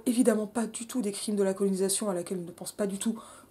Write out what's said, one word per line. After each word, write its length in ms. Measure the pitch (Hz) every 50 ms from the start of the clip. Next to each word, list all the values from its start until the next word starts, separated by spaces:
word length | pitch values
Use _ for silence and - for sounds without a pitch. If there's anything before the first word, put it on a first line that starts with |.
| -
évidemment 400 | 262 233 233 262 233 220 214 214
pas 220 | 202 - 240 220
du 180 | 220 - - 226
tout 160 | - - 254
des 100 | 208 208
crimes 240 | 202 - - - 208
de 80 | 202 196
la 120 | 190 190
colonisation 520 | 190 202 196 196 180 196 190 190 - 220
à 60 | 208 190
laquelle 240 | 175 175 - 196
il 80 | 180 175
ne 60 | 170
pense 200 | 175 - - -
pas 140 | - - 208
du 140 | 196 190 196
tout, 200 | - 226 220 - - - - - - -